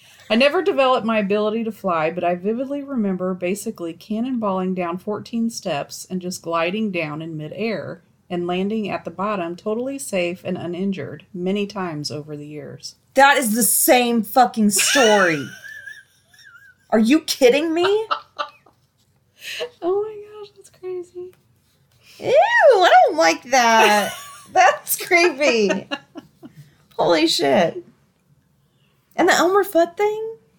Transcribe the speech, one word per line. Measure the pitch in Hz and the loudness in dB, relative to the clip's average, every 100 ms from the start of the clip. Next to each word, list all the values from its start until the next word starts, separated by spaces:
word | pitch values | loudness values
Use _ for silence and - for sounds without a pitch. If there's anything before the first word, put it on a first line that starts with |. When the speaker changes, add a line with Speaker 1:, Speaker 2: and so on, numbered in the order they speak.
| _ _ - | _ _ -2
Speaker 1:
I | 226 | 2
never | 277 339 | 2 2
developed | 339 269 262 254 214 | 0 2 2 2 0
my | 220 | 0
ability | 196 208 214 220 | 0 0 -2 -2
to | 226 | -6
fly, | 214 196 165 156 | -6 -4 -2 -2
but | 175 | -2
I | 170 175 | -2 -2
vividly | 190 226 269 285 | -4 -4 -6 -8
remember | 277 262 202 185 185 | -6 -4 -2 -2 -4
basically | 185 180 202 226 214 170 | -4 -4 -6 -8 -10 -10
cannonballing | 165 - 214 254 247 214 185 185 | -10 -8 -6 -4 -4 -4 -2 -4
down | 185 170 180 | -4 -4 -6
fourteen | - 214 208 233 226 | -8 -8 -8 -4 -4
steps | 226 185 147 - - - | -6 -6 -6 -6 -12 -10
and | 185 | -8
just | 180 180 | -8 -10
gliding | 156 165 170 208 214 | -6 -2 -2 -2 -4
down | 180 156 147 | -4 -6 -8
in | 165 156 | -10 -10
midair | 151 - 226 185 127 170 _ _ - | -10 -8 -6 -6 -10 -14 _ _ -10
and | 175 175 | -6 -4
landing | 180 202 220 202 | -4 -4 -4 -6
at | 170 | -8
the | - | -10
bottom | 165 202 208 170 175 | -8 -6 -4 -6 -8
totally | 214 220 262 277 | -6 -6 -6 -8
safe | - 196 175 180 | -6 -4 -4 -4
and | - 180 | -8 -8
uninjured | 170 175 196 180 135 143 - | -6 -6 -4 -4 -8 -14 -14
many | 175 180 202 202 | -8 -4 -4 -4
times | 202 180 147 147 | -8 -8 -8 -8
over | 151 147 147 | -10 -12 -14
the | 147 | -14
years. | 151 139 135 - - _ | -16 -16 -16 -18 -20 _
Speaker 2:
That | - 277 277 | 4 6 6
is | 233 | 0
the | 220 | 0
same | 202 - - 254 240 233 | 0 2 4 4 4 0
fucking | 202 262 247 233 208 | 0 2 2 4 2
story. | 202 - 269 226 208 180 151 131 - - - - - - _ | 2 2 4 4 4 4 0 -6 -14 -18 -16 -16 -18 -20 _
Speaker 1:
<laughs> | _ _ - - - _ - | _ _ -20 -20 -20 _ -2
Speaker 2:
Are | 220 | 2
you | 226 311 | 4 2
kidding | - - 247 269 330 | 0 2 4 4 2
me? | 320 359 427 440 587 - - 294 - _ _ _ _ _ _ _ _ - - 494 - | 0 2 0 -2 -8 -10 -12 -12 -14 _ _ _ _ _ _ _ _ -14 -12 -12 -8
Speaker 1:
Oh | 349 403 | -4 -2
my | 427 427 415 427 | -4 -10 -16 -18
gosh, | 415 403 | -20 _
that's | - | -20
crazy. | _ 370 359 349 359 359 - _ _ _ _ _ _ _ - | _ -12 -10 -12 -16 -16 -18 _ _ _ _ _ _ _ -10
Speaker 2:
Ew, | - | 0
I | 539 831 932 659 427 349 719 605 | 4 4 6 6 6 6 6 6
don't | 311 | 4
like | 330 330 247 | 2 0 0
that. | 254 233 226 214 208 196 - | 2 6 6 6 4 0 -6
Speaker 1:
<laughs> | - - - | -16 -20 -4
Speaker 2:
That's | - 381 605 - - - | 4 4 4 -4 -6 0
creepy. | 349 349 262 285 233 202 196 - 285 _ 330 - _ 311 - - _ _ - | 2 2 2 0 2 2 0 -6 -14 _ -20 -20 _ -20 -20 -20 _ _ -2
Holy | - 302 320 | 2 2 2
shit. | - 277 233 165 359 - _ _ _ _ _ _ _ _ _ _ _ _ - | 2 2 4 2 -2 -14 _ _ _ _ _ _ _ _ _ _ _ _ 0
And | 349 | 2
the | |
Elmer | 285 330 392 | 4 4 2
Fudd | 392 330 339 - | 2 2 2 0
thing? | 415 427 440 453 _ | -2 -2 -8 -12 _